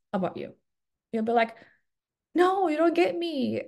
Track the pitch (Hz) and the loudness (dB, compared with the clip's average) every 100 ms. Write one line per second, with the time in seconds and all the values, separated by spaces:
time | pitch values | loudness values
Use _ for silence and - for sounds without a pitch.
0 | - 196 180 - - - _ _ _ _ | -8 -6 -6 -8 -14 -16 _ _ _ _
1 | - 226 220 233 226 - - _ _ _ | -8 -6 0 0 0 -4 -20 _ _ _
2 | _ _ _ - 359 381 349 302 339 339 | _ _ _ 2 2 4 0 2 2 4
3 | 359 339 339 285 226 220 | 0 0 -4 -4 -4 -4